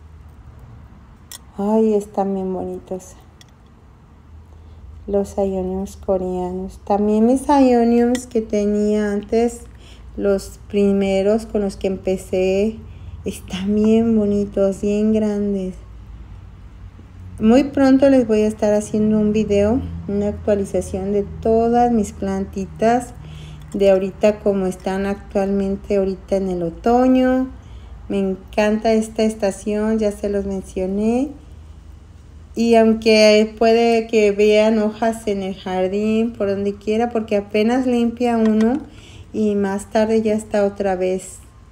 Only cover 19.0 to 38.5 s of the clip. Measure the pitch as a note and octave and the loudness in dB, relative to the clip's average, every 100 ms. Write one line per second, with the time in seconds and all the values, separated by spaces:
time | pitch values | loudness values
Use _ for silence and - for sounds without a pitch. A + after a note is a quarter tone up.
19 | G#3+ G#3+ G#3+ G#3+ G#3 G3+ G#3 C4 - - | 0 2 0 0 0 2 2 0 -4 -10
20 | - G3+ G#3 G#3 - G3+ G3 F3+ F#3 F#3+ | -6 -4 -4 -4 -2 0 0 -4 -4 -6
21 | G3 G3+ G3+ - A3+ A3+ A#3 A#3+ A#3+ A3+ | -2 -2 -4 -4 0 2 2 2 2 2
22 | G3+ - G3 F#3+ G3 G3 F#3+ - A3 B3 | -2 -4 -6 -4 -6 -8 -10 -2 0 2
23 | B3+ - - - - - - G3+ G3 F#3+ | -2 -14 -18 -18 -16 -18 -10 2 4 4
24 | G3 - G#3+ G#3 G#3+ G3+ F#3 F3+ F#3+ F#3+ | 0 0 0 2 0 0 -2 -4 -6 -4
25 | G3 G3+ - G#3 G3 G3 G3 G3 - G3+ | -4 -6 -6 -4 -2 0 -2 -4 -2 0
26 | F#3+ F3+ - G3 F#3+ F3 E3+ E3 A#3 B3 | 0 -4 -4 -2 -2 -2 -4 -4 0 2
27 | B3+ B3+ B3+ C4 C4 - - - - - | 4 4 2 0 -2 -10 -18 -20 -18 -18
28 | - G3+ G3 F#3+ - - G#3 A3 A3+ A3 | -6 -4 -2 -4 -6 -2 0 0 2 0
29 | A3 - A3 A3 G3 - G#3 G#3 G#3+ A3 | 0 -2 -2 0 -4 -4 -4 -2 -2 0
30 | G#3 G3+ G3+ G3+ G3 F#3+ - F#3+ F#3 G3 | -2 -2 -4 -4 -4 -6 -8 -6 -4 -2
31 | A3 A#3+ D4 - - - - - - - | 0 0 -2 -8 -20 -20 -20 -20 -20 -20
32 | - - - - - - A#3 A3+ A3 A3 | -20 -20 -20 -20 -10 -2 4 6 6 4
33 | A3 A3 G#3+ G#3+ A3 - A3+ A#3 A#3 A3+ | 4 6 8 6 4 2 4 4 4 2
34 | A3 A3 G#3 G3+ G#3+ G#3+ G#3+ A3+ G#3+ G#3+ | 2 2 2 4 4 6 4 2 0 0
35 | A3+ A3 G#3+ G3 F#3+ F#3+ F#3+ F#3 F#3 G3+ | -2 -2 -4 -4 -4 -8 -4 -2 -2 0
36 | G#3+ A3 A3+ A#3 G3 G3 G3+ G3+ - G#3+ | 0 0 -2 -2 -2 -2 -4 -4 -2 -2
37 | A#3 A3+ A3 G3+ G3+ G#3+ A3 B3+ B3+ A#3+ | 0 -2 -2 -4 -2 0 2 2 0 0
38 | A#3 A#3 A#3+ A#3 A3 | 0 0 0 2 2